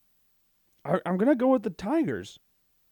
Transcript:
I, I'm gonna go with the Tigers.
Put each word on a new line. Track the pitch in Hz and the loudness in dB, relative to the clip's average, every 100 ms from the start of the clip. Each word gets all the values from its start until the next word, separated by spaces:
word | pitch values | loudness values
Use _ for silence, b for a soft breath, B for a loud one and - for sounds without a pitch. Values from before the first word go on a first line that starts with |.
| _ _ _ _ _ _ _ _ | _ _ _ _ _ _ _ _
I, | - 175 - | -4 -4 -2
I'm | 185 | 0
gonna | 240 | 2
go | 262 262 | 4 4
with | 262 | 2
the | 208 | 0
Tigers. | 160 202 320 220 104 98 - _ _ _ _ _ | -6 -2 -2 0 -4 -8 -16 _ _ _ _ _